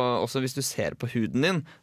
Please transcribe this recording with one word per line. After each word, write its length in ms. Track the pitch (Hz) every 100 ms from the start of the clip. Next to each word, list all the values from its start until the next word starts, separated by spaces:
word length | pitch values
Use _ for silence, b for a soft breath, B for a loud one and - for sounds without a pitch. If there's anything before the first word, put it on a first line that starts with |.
| 123 120
også 160 | 113 135
hvis 140 | 127
du 80 | 135
ser 320 | 131 - 87
på 140 | - 117
huden 320 | 120 107 120
din, 240 | 156 185 - B